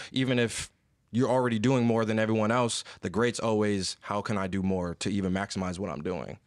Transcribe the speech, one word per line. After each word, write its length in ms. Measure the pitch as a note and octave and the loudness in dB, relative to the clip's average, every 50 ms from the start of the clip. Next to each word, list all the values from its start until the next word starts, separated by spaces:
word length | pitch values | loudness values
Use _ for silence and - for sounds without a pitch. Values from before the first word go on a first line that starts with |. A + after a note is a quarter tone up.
| - - | -10 -6
Even 280 | - B2+ C3 B2+ B2+ B2 | -2 -2 0 2 2 2
if 320 | A#2+ A2 - - - - _ _ _ _ _ _ _ _ | 2 0 -2 -6 -10 -12 _ _ _ _ _ _ _ _
you're 180 | - A#2 B2+ A2 | 0 0 2 4
already 300 | B2 C3 B2 B2 A#2 G#2+ | 4 4 2 2 2 2
doing 260 | G#2 B2+ C3+ B2+ A#2 | 2 4 4 4 4
more 180 | A#2 A2+ A2+ A2+ | 4 4 2 2
than 140 | G#2+ A2 | 2 2
everyone 320 | A2 A2 A2 A2 A2 G#2+ G#2 | 2 2 2 2 2 2 2
else, 320 | A#2 B2 B2 A#2 - - - - - - | 2 2 2 0 -2 -4 -8 -10 -12 -10
the 80 | - G2+ | -8 -4
great's 280 | E2+ G2+ A#2+ A#2+ A2 - | 0 2 2 2 0 0
always, 560 | - A2+ A2 G#2+ G#2+ G#2 G2+ G2 F#2 - - - | -2 0 2 2 2 2 0 0 -2 -4 -6 -8
"How 200 | - - G2+ G#2 | -6 -4 -4 -4
can 140 | G2+ - A2 | -2 -2 -2
I 100 | G2 F#2+ | -2 -2
do 160 | F#2 F2+ G2 F#2 | -2 -2 0 0
more 320 | F#2+ F#2+ F#2 F2 F2 E2 | 0 0 0 -2 -4 -6
to 140 | - - G2 | -6 -4 -2
even 200 | G2+ G2+ F#2+ F#2 | -2 0 0 0
maximize 460 | F#2 F#2+ G2+ - - G2 F#2 F2+ F2+ | 0 -2 -2 -4 -4 -4 -4 -4 -4
what 140 | F2 G2+ F#2 | -6 -6 -6
I'm 100 | C#2+ C2+ | -6 -6
doing?" 380 | D#2 F#2 F#2 D#2 A#1 G1+ - - _ | -6 -6 -6 -6 -8 -10 -12 -16 _